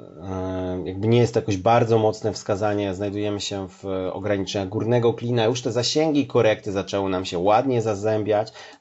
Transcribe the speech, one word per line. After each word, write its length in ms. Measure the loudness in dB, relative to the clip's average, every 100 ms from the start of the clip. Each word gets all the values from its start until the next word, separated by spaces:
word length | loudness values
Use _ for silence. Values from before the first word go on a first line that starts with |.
| -20 -16
e, 580 | -8 -6 -4 -4 -4 -4 -6
jakby 220 | -2 4
nie 100 | 6
jest 160 | 6
to 60 | 2
jakoś 180 | 0 0
bardzo 420 | 4 4 4 4
mocne 340 | 4 0 -4
wskazanie. 600 | -4 -4 -2 0 0 -2
Znajdujemy 480 | -2 -4 -2 -4 -4
się 260 | -6 -6 -8
w 400 | -10 -6 -4 -4
ograniczeniach 560 | -4 -2 -2 -2 -4 -4
górnego 440 | -2 0 2 2
klina. 320 | 0 -2 0 2
Już 160 | 0
te 100 | -2
zasięgi 560 | -2 0 0 2 2 2
korekty 440 | 4 4 2 -2
zaczęły 380 | -4 -2 -2 0
nam 160 | -2 -2
się 140 | 0
ładnie 420 | 4 4 4 0
zazębiać. 720 | 0 -2 0 0 2 0 0 -8 -20 -8